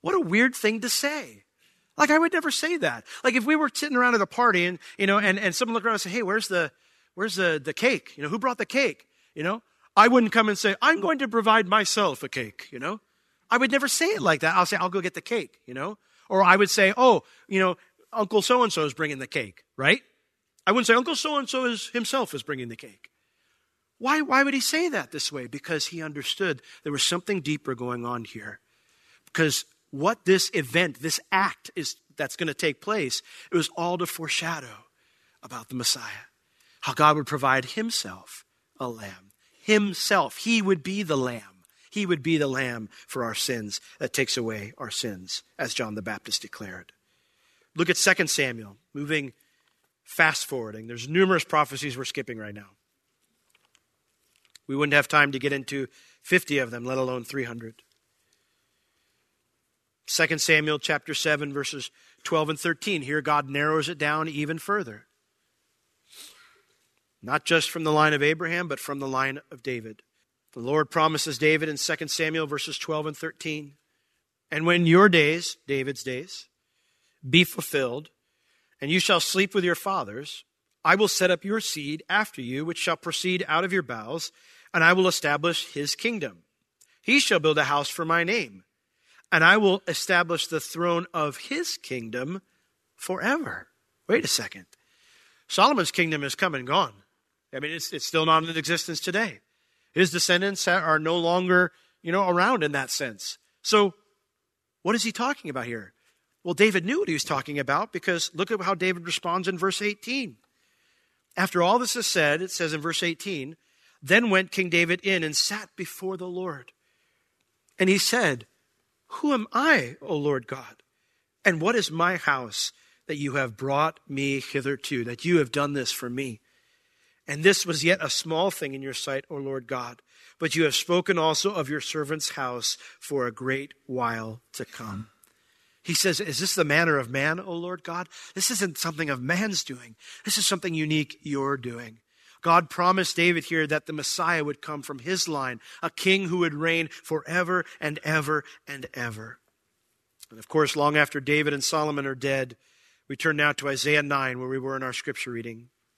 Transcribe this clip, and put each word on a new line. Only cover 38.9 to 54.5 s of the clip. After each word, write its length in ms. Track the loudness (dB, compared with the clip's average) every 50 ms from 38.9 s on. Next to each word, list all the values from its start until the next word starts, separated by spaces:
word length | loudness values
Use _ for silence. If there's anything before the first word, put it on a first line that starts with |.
| -8 -10 -14 -16 -16 -18 _ _ _ _ _ _ _ _ _
Himself. 760 | 4 4 4 4 2 -2 -4 0 2 4 2 2 0 -4 -6
He 220 | -2 0 2 2
would 220 | 4 2 0 0 0
be 200 | -6 -6 -6 -2
the 140 | -2 0
lamb. 460 | 0 0 -2 -4 -8 -14 -18 _ _ _ _ _ _ _ _
He 160 | -6 -4 -2
would 180 | -2 -2 -2 0
be 140 | 0 0
the 100 | 2 2
lamb 440 | 0 0 -2 -2 -4 -4 -8 -10 -12 -16 -20 -20
for 180 | _ -8 -6 -6
our 100 | -4 -4
sins 460 | -4 -4 -4 -4 -4 -6 -8 -10 -10 -12 -14 -12 _
that 140 | -8 -4 -2
takes 240 | -2 -2 0 -2
away 380 | -4 -2 -4 -6 -6 -10 -12 -14
our 140 | _ -12 -10
sins, 520 | -8 -6 -6 -6 -8 -10 -10 -10 -10 -10 -12 _ _ -8
as 140 | -8 -6 -4
John 220 | -6 -6 -6 -6
the 80 | -8 -8
Baptist 400 | -8 -10 -10 _ -6 -6 -6 -6
declared. 500 | -8 -16 -14 -14 -14 -14 -16 -18 -20 _ _ _ _ _ _ _ _ _ _ _ _ _ _ _ _ _
Look 140 | -2 2 2
at 80 | 2
Second 320 | 4 4 4 4 4 2 -2
Samuel, 480 | 0 -2 -2 -2 -4 -10 -12 -16 -20 _ _ _ _
moving, 400 | -10 -6 -4 -4 -4 -4 -6 -14 _ _ _ _ _ _ _ _ _ _ _ _ _ _
fast 400 | -16 2 4 4 4 4 0 -6
forwarding. 420 | -4 -6 -6 -6 -8 -10 -14 -12
There's 220 | -12 -10 -10 -8 -2
numerous 360 | 4 4 4 4 4 0 0
prophecies 520 | _ 2 2 2 2 -2 -8 -8 -8 -6
we're 80 | -8 -8
skipping 320 | -8 -6 -8 -8 -8 -10
right 180 | -12 -12 -12 -14
now. 180 | -16 -18 -20 _ _ _ _ _ _ _ _ _ _ _ _ _ _ _ _ _ _ _ _ _ _ _ _ _ _ _ _ _ _ _ _ _ _ _ _